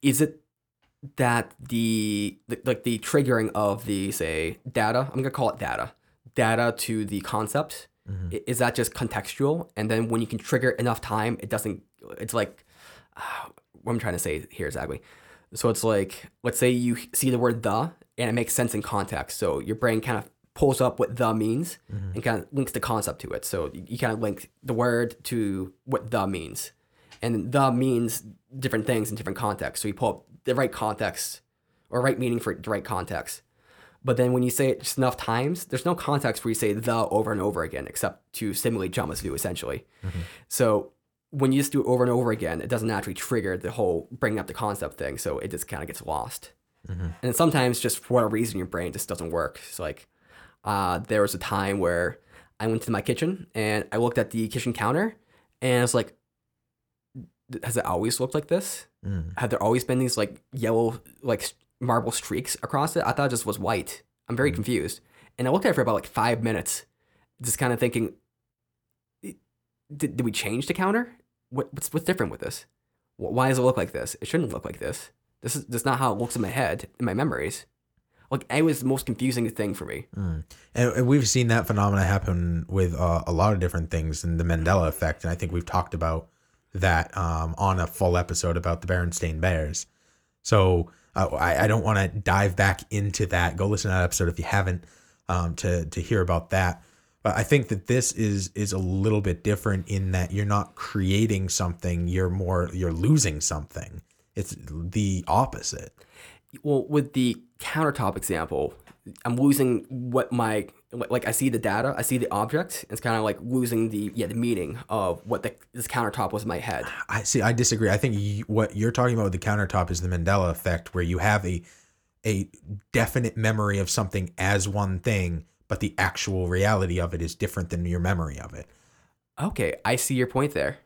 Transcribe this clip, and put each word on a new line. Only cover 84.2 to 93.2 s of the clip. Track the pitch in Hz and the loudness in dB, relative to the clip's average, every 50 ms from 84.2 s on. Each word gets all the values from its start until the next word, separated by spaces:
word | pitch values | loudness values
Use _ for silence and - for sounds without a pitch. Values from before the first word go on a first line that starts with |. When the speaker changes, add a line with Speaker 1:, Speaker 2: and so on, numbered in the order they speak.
| - | -2
Speaker 2:
in | 85 82 | -2 0
the | 82 82 | 0 2
Mandela | 85 85 82 80 82 95 98 85 | 2 2 2 4 4 4 4 4
effect. | 80 78 - - 78 76 - - | 2 0 0 -2 -2 -2 -2 -2
And | 85 85 | -4 -2
I | |
think | 85 - 85 | -2 -4 -2
we've | 85 87 85 | -2 -4 -4
talked | - - 92 87 - - | 0 -2 -2 -2 0 -4
about | 82 82 82 80 80 - - _ _ _ _ _ _ _ _ _ | -2 -2 0 -2 -2 -4 -10 _ _ _ _ _ _ _ _ _
that, | 87 90 95 85 80 82 - - | 0 2 4 4 4 2 0 -2
um, | 98 90 85 82 80 80 82 82 - | -4 -2 0 0 0 -2 -4 -2 0
on | 98 98 95 92 | 2 2 2 2
a | 87 80 | 0 -2
full | - - 98 90 87 | 0 2 2 4 4
episode | 90 85 - 90 - - 90 85 | 4 2 0 -2 -2 0 0 0
about | 85 85 87 85 82 - | 0 0 -2 -2 -2 -2
the | |
Berenstain | 85 90 90 87 87 82 - - 82 80 78 | -2 0 0 0 0 -2 -2 -4 -4 -2 0
Bears. | 82 92 90 80 78 76 73 - - _ _ _ _ _ _ _ _ _ _ _ _ | 0 2 2 2 0 -2 -4 -6 -8 _ _ _ _ _ _ _ _ _ _ _ _
So, | - - 107 95 92 90 87 82 85 - _ _ _ _ | 4 6 6 8 6 6 4 2 0 -6 _ _ _ _
uh, | - 95 87 - | 0 0 0 0
I, | 76 - 87 85 67 90 | 0 2 2 4 4 4
I | |
don't | 107 104 117 - | 4 4 4 4
wanna | 98 107 101 95 | 4 4 4 2
dive | 90 87 104 98 - 92 98 101 101 90 | 2 0 -2 0 2 4 4 4 2 4
back | 90 98 98 90 - - _ - | 4 4 4 4 2 -4 _ -2
into | 104 101 101 90 - | -2 0 0 0 0